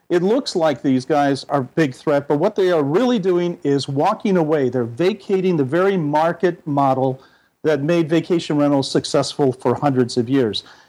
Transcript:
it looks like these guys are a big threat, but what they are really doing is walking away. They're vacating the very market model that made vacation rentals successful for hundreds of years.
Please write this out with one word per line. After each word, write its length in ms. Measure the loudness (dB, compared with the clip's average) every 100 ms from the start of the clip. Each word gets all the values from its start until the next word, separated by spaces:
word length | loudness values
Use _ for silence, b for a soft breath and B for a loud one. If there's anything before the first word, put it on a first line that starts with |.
| b
it 140 | 0
looks 340 | 2 0 -2 -2
like 280 | 0 0
these 200 | 0 0
guys 420 | 0 0 2 -2 -2
are 160 | -4
a 20 |
big 320 | -2 -2 -2 -2
threat, 320 | -2 0 0
but 100 | 0
what 180 | 0 0
they 160 | 0
are 120 | 2
really 340 | 2 2 2 0
doing 400 | 0 0 -2 -4
is 240 | -2 -2 -2
walking 500 | -2 0 0 0 0
away. 320 | 2 0 0
They're 140 | -2
vacating 760 | -4 -2 -2 -2 -2 -2 0 0
the 60 |
very 340 | 0 0 0 0
market 680 | 0 0 0 0 -2 -2 -4
model 520 | 0 2 2 0 -4 b b b b
that 180 | -2 0
made 260 | 0 0 2
vacation 480 | 0 0 -2 -2 0
rentals 340 | 2 0 0
successful 640 | -2 0 -2 -2 0 0
for 220 | 0 -2
hundreds 420 | 0 0 0 0 0
of 140 | 0
years. 340 | 0 0 -2 -10 B